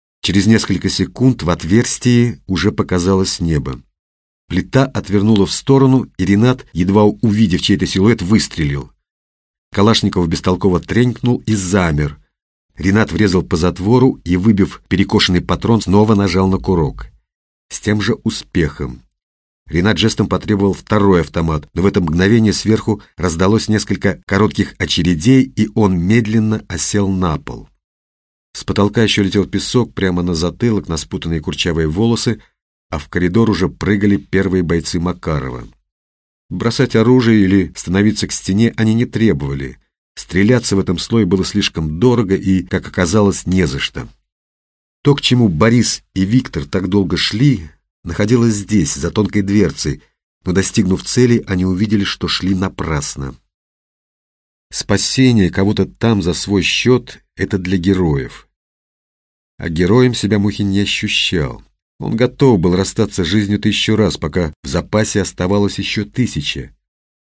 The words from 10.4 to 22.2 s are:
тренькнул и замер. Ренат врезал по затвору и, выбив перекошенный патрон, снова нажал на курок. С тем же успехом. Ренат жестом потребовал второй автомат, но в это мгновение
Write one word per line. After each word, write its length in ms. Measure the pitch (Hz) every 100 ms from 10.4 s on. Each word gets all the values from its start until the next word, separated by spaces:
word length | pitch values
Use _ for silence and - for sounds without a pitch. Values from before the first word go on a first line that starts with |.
| 92 90 101 87
тренькнул 640 | - 107 123 117 123 123 -
и 80 |
замер. 640 | 104 92 98 85 73 73 - _ _ _ _ _ -
Ренат 360 | 95 107 107
врезал 300 | 85 104 90
по 140 | - 80
затвору 640 | 85 85 98 123 131 -
и, 120 | 87 90
выбив 460 | 110 101 87 - -
перекошенный 520 | 92 - 104 - 90
патрон, 400 | - 87 - 110
снова 340 | 90 101 107
нажал 340 | 101 98 92 95
на 100 | 95
курок. 500 | 98 87 69 - - _ _ _ _ _ -
С 100 | -
тем 200 | 104 104
же 140 | 98 -
успехом. 800 | 110 - - 90 73 - 65 62 _ _ _ _ _ _ -
Ренат 300 | 82 101 90
жестом 320 | 110 - 98
потребовал 460 | 90 - 101 98
второй 480 | 85 - 104 101 90
автомат, 460 | 73 85 82 76 -
но 100 | 85
в 40 | 95
это 140 | 98
мгновение 500 | 82 85